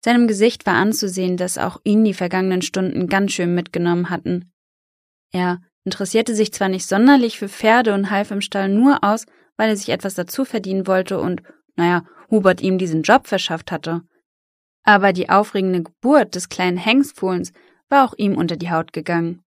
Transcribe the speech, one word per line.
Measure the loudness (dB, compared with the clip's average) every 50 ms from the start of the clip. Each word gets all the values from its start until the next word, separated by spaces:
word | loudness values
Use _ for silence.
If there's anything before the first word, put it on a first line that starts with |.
| 0
Seinem | 2 2 4 4 2
Gesicht | 2 2 2 2 2 0 -4
war | 0 0
anzusehen, | 2 2 0 0 -2 -4 -6 -4 -4 -2 -2 -2 -2
dass | -4 -6 -4 -4
auch | -6 -6 -6 -6 _
ihn | 2 2 4 4
die | 2 0
vergangenen | -2 -4 -2 0 0 0 0 0 -2
Stunden | -2 -4 -4 -4 -4 -2 -2 -4 -4 0
ganz | 0 0 0 0 -2
schön | -2 -2 0 0
mitgenommen | -2 -2 -4 -6 -4 0 0 0 0 -2 -4
hatten. | -6 -8 -4 -4 -6 -6 -6 _ _ _ _ _ _ _ _ _ _ _ _ _ _ _ _ _
Er | -6 -4 -2 -2 -2 -4 _ _ _ _ _
interessierte | -10 -6 -6 -8 -2 -2 -2 -2 0 0
sich | 0 0 -2 -2
zwar | -4 -4 -2
nicht | -2 -4 -4 -2
sonderlich | 0 4 6 6 6 6 4 0 -4 -6
für | -12 -12
Pferde | -10 -2 2 2 4 4 4 2 0
und | 0 -2 -2
half | -2 -4 -4 -4
im | -4 -6
Stall | -6 -6 -4 -4 -2 0
nur | 2 4 4 4 4 4 2
aus, | 0 0 -2 -4 _ _ _ _ _ _ -2
weil | 0 0
er | 0 -2
sich | -2 -4
etwas | -6 -4 -4 -8 -6
dazu | -6 -8 -8 -4 -6 -6
verdienen | -4 -4 -8 -6 -4 -4 -4 0 0
wollte | 0 0 0 -2 -4 -4
und, | -4 -4 -4 -6 -10 _ -20 _ _ _ _
naja, | 0 2 2 2 0 -2 _ _ -20 -6 _
Hubert | 0 2 4 4 2 2
ihm | 0 0 0 0
diesen | -2 -2 -2 -2 2
Job | 4 2 2 2 0
verschafft | -6 -4 -4 -4 -8 -8 -8 -8
hatte. | -10 -8 -6 -6 -6 -6 -8 _ _ _ _ _ _ _ _ _ _ _ _ _ _ _ _
Aber | 4 4 6 6 2 2
die | 2 0 2
aufregende | 2 2 2 2 -2 -2 -2 0 0 -2 -4
Geburt | -6 _ _ 0 4 4 4 4 2 -4
des | -12 -10 -10
kleinen | -6 -2 -2 -2 -2 -2
Hengstfohlens | 0 2 2 2 2 0 -2 -6 -4 -4 -2 -4 -6 -8 _ _ _ _ _ _ _ _
war | 2 4 4
auch | 2 0 -2
ihm | -2 0 0 0
unter | -2 -2 -2
die | -6 -6 -2
Haut | -2 -2 -4 -4
gegangen. | -8 -10 -6 -2 -2 -2 -2 -4 -6 -10 _ _